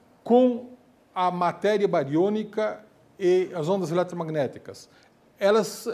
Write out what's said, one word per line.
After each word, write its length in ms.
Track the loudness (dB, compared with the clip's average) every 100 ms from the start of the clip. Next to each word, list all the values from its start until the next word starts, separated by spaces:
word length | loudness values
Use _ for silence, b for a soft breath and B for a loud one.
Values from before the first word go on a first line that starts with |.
| _ _
com 480 | 2 4 4 2 -8 -20 _ _ _
a 160 | -2 -2
matéria 580 | 0 -2 0 0 2 2
bariônica 920 | 0 0 0 2 0 -4 -4 -4 -6 -16 _ _ -2
e 320 | 2 2 2
as 140 | -4 -2
ondas 220 | -2 0
eletromagnéticas? 1000 | -2 -2 -4 -6 -2 -2 -4 -18 -20 -20 b b _ _ -2
Elas 480 | 2 2 0 -6 -8